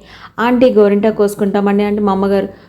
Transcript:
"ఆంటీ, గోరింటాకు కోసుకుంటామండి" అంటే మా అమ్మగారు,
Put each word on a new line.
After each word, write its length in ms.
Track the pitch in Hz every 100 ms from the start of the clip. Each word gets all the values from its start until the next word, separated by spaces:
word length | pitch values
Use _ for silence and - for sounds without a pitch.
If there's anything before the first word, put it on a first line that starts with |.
| - - - -
"ఆంటీ, 300 | 233 247 254
గోరింటాకు 480 | 208 202 202 220 214
కోసుకుంటామండి" 680 | 202 202 202 202 202 202
అంటే 180 | 208 208
మా 100 | 202
అమ్మగారు, 360 | 190 196 196 196 -